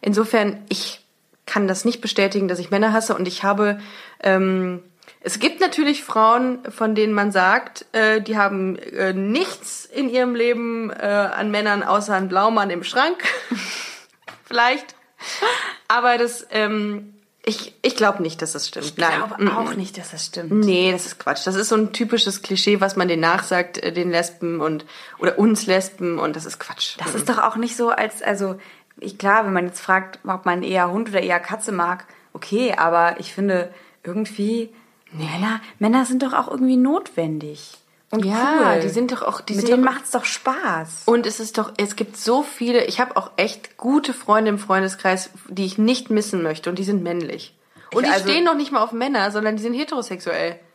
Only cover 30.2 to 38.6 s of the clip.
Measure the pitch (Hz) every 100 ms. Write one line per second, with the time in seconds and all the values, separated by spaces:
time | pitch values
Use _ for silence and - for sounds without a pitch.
30.2 | 196 185 185 180 185 185 175 190 226 196
31.2 | 180 175 175 214 - 190 175 180 - -
32.2 | _ 165 - 208 247 - 165 170 170 170
33.2 | 175 - 196 180 175 - - _ - 190
34.2 | 214 - 202 233 226 - _ _ _ 160
35.2 | 156 165 208 220 - - 208 247 254 254
36.2 | 269 - - 262 254 254 254 330 392 -
37.2 | 160 156 151 151 - - _ _ _ 220
38.2 | 190 220 262 302